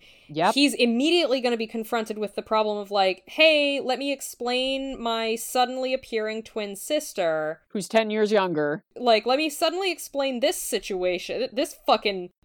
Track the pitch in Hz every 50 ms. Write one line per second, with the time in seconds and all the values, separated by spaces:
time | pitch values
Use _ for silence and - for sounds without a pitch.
0 | - - - _ _ - 143 156 175 202 - 269 294 262 226 214 247 240 226 240
1 | 285 330 349 349 311 220 262 262 233 240 240 226 226 220 - 226 220 - 240 226
2 | 214 - 208 214 208 202 - 220 202 - 220 220 214 214 208 208 202 196 202 196
3 | 190 190 180 - _ - - 302 311 320 302 294 285 285 277 262 - 254 254 247
4 | 277 285 269 269 - - - - 240 247 247 254 262 262 269 269 269 269 262 -
5 | 233 233 226 226 226 220 226 226 - - - 254 247 240 254 262 262 262 262 262
6 | - - 226 214 214 214 220 220 220 - - 220 208 202 196 - - - 302 302
7 | 294 - - 202 175 165 156 156 156 156 160 _ _ _ - 208 175 - 220 226
8 | 220 214 214 220 214 202 220 202 180 180 160 151 151 147 156 - _ _ _ -
9 | 247 240 220 214 - 240 254 294 320 294 - - 339 320 339 370 392 359 320 -
10 | - - - 277 277 269 247 233 262 330 - - - - 226 190 - - 196 180
11 | 180 180 175 175 - - - 190 254 - 208 262 320 - - _ - 294 233 220
12 | - 208 196 185 180 - _ _